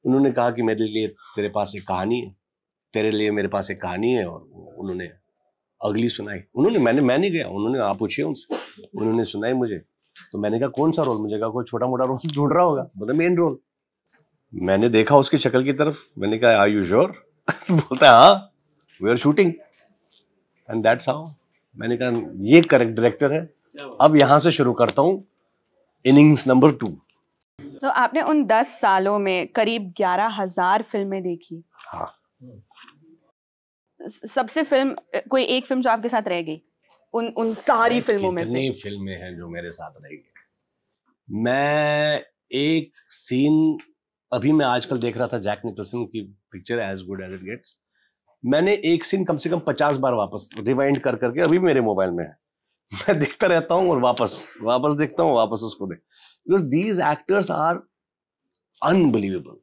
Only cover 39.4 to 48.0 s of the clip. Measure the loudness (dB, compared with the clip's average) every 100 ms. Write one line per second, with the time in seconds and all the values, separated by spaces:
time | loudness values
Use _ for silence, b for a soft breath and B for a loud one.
39.4 | -14 -12 -14 -16 -20 -20 -20 -20 _ _
40.4 | _ _ _ _ _ _ _ _ -12 -6
41.4 | -2 0 0 0 0 0 -2 -4 -8 _
42.4 | _ -4 -2 -2 -4 b b -18 -6 0
43.4 | 2 2 2 -2 -12 _ _ _ _ -4
44.4 | 0 2 2 -2 -4 -4 -4 -4 -6 -4
45.4 | -6 -6 -10 -12 -10 -10 -8 -10 -14 _
46.4 | _ -20 -8 -6 -6 -8 -12 -14 -12 -14
47.4 | -14 -16 -18 _ _ _